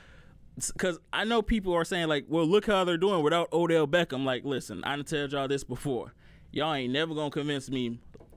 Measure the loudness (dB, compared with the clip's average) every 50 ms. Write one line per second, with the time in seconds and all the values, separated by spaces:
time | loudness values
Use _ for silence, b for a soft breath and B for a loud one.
0 | B B B B B B B B -20 -18 -12 -8 -8 -8 -4 -2 -2 -2 -2 -4
1 | _ -6 -4 -2 0 2 2 2 2 2 0 0 2 2 2 2 0 0 -2 -2
2 | 0 0 0 0 0 0 0 2 2 4 4 4 4 4 2 2 4 2 2 2
3 | 2 2 2 4 4 4 4 2 0 2 2 0 2 4 4 4 4 4 4 2
4 | 2 2 -2 -2 -2 -2 -2 -2 -2 -4 -4 -4 -4 -6 -10 -6 -4 -4 -4 -4
5 | -6 -4 -4 -4 -4 -2 -2 -2 -2 0 -2 -2 -2 -6 -8 -6 -4 -2 -2 -2
6 | -4 -8 -14 B B B B B B B B -2 0 0 0 -2 -2 0 0 0
7 | 0 -2 -2 -4 -4 -2 -2 -4 -2 -2 -4 -4 -4 -4 -4 -2 -2 -2 -4 -8
8 | -12 -18 -20 -20 -20 -20 -18